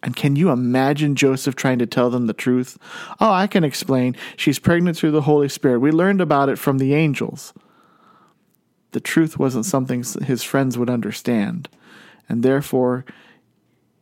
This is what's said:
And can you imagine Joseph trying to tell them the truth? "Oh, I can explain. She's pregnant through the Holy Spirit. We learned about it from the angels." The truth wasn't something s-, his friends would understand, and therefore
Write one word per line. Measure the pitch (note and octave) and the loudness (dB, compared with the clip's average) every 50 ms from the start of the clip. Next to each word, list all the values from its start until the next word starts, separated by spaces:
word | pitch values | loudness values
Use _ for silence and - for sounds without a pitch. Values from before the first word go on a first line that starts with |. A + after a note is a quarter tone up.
And | - C3 A#2+ | -6 -8 -6
can | - - C#3+ C#3+ | -2 0 0 2
you | C#3+ F3 F#3+ | 2 2 2
imagine | C3+ A#2+ B2+ A#2+ B2 C3 C3+ C3+ D3 C#3+ D#3 D3 C#3+ | 2 2 0 0 2 2 2 2 2 0 0 -2 0
Joseph | B2+ C#3 C3+ C3+ C3 - C#3+ C3 | 2 2 2 2 2 -2 -4 -4
trying | - - C3+ B2+ A#2+ | 0 0 0 2 2
to | A#2+ | -2
tell | A2+ - B2+ B2 B2 | -2 0 0 0 2
them | A#2+ B2 B2 | 0 0 -2
the | A2 G#2+ | -2 -4
truth? | - - B2+ B2+ B2+ B2+ - - - - - - - - - - _ | -2 -2 0 0 0 0 -4 -10 -20 -20 -18 -18 -16 -16 -16 -4 _
"Oh, | G#3 A3 | 2 2
I | G3 F3+ F#3+ | 2 2 0
can | G3+ - G3+ E3 | 2 2 0 0
explain. | C#3 C3 - - - C3+ C3 B2 B2+ B2+ - - - - | 0 -2 -4 -2 0 0 2 2 0 -2 -6 -12 -16 -10
She's | - - D3+ C#3 - | -2 0 0 0 2
pregnant | - F#3+ E3+ E3+ F3 F3+ E3 E3 | 2 2 2 4 2 0 0 0
through | - D#3 | 0 2
the | D3+ D3+ | 2 2
Holy | C#3 D3 D3+ D3 C#3+ C3+ | 2 4 2 2 2 0
Spirit. | - - - C#3 B2 A#2 | -4 0 0 2 2 4
We | B2+ D3 | 2 2
learned | D#3 D#3+ F3 F#3+ G3+ F#3+ | 4 4 2 2 2 2
about | F3+ D3+ D3+ C#3 C#3 C3+ | 2 2 2 2 4 2
it | C3 - | 0 0
from | - C#3+ C3+ | 0 0 0
the | C3+ C3+ C3+ | 0 2 2
angels." | C#3+ D3+ E3 D#3 C3+ - A2 A2+ - - - - _ - _ _ _ _ _ _ _ _ _ _ _ _ _ _ _ _ _ _ _ _ _ _ _ _ _ _ | 2 2 2 0 0 -2 -6 -8 -8 -12 -18 -20 _ -20 _ _ _ _ _ _ _ _ _ _ _ _ _ _ _ _ _ _ _ _ _ _ _ _ _ _
The | - - | -10 -8
truth | - - - E3+ D#3+ D#3 - - | -6 0 2 2 2 2 0 -2
wasn't | C#3 C3 B2 A#2+ A2+ | -2 -2 -2 -2 -4
something | - - C3+ C3 B2+ C3 B2 | -2 -2 -2 -2 -2 -4 -6
s-, | B2 B2 - - C#3+ | -6 -8 -8 -8 -4
his | C3 C3 A#2 | -2 -2 -4
friends | - - - C#3 C3+ C3 A#2+ A#2+ | -4 -2 0 0 0 0 -2 -2
would | A#2+ A#2+ | -2 -2
understand, | B2 A#2+ G#2+ G#2 G#2 - - - A#2+ A2 G2+ - - A#2 C3+ - _ _ _ - - - - - - _ _ _ | -2 -2 -4 -6 -8 -6 -4 -2 0 0 0 -2 -4 -8 -10 -12 _ _ _ -20 -20 -20 -20 -20 -20 _ _ _
and | A#2 A#2 | -4 0
therefore | A#2 B2+ C3+ C#3 C#3+ - - C3 B2+ B2 B2 B2+ C3 - - - - - _ _ _ _ _ _ _ _ _ _ _ _ _ _ | 2 2 2 2 -2 -2 -2 0 0 0 -2 -4 -8 -14 -20 -20 -20 -20 _ _ _ _ _ _ _ _ _ _ _ _ _ _